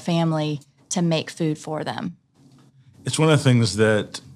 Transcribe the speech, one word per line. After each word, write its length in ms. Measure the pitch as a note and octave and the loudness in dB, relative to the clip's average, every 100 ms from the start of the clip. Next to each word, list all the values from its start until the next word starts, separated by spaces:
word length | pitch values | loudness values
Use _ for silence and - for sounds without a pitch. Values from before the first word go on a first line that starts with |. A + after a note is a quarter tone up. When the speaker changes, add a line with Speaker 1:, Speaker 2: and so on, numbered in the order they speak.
| - | -2
Speaker 1:
family 460 | E3+ E3 D#3 D3+ D3 - _ - | 0 0 -2 -4 -6 -10 _ -8
to 120 | - | -2
make 280 | E3+ D#3+ - | 0 0 -4
food 260 | - D#3+ D3+ | -4 -4 -4
for 280 | - D3+ - | -8 -8 -8
them. 320 | A2+ - E3+ _ _ _ _ _ _ _ _ - | -8 -8 -10 _ _ _ _ _ _ _ _ -6
Speaker 2:
It's 120 | - | 0
one 120 | D#3 | 4
of 80 | D3+ | 4
the 60 | |
things 340 | C3+ B2 A2+ G2 | 4 4 2 2
that 420 | A2 G#2+ F#2 - - | 2 2 -2 -10 -18